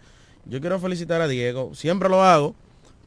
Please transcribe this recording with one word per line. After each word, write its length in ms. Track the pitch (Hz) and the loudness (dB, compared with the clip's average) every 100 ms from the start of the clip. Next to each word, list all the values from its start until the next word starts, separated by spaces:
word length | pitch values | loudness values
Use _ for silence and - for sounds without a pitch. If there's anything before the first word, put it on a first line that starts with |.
| _ _ _ _ - | _ _ _ _ -14
yo 140 | 131 | -8
quiero 180 | 170 190 | -6 -4
felicitar 420 | 185 175 165 165 | -4 -6 -4 -2
a 80 | 160 | -2
Diego, 460 | 127 120 127 113 | -2 -4 -4 -10
siempre 340 | - 147 185 190 | -6 -4 0 2
lo 140 | 190 | 4
hago, 320 | 190 160 147 - _ _ _ _ | 6 6 2 -6 _ _ _ _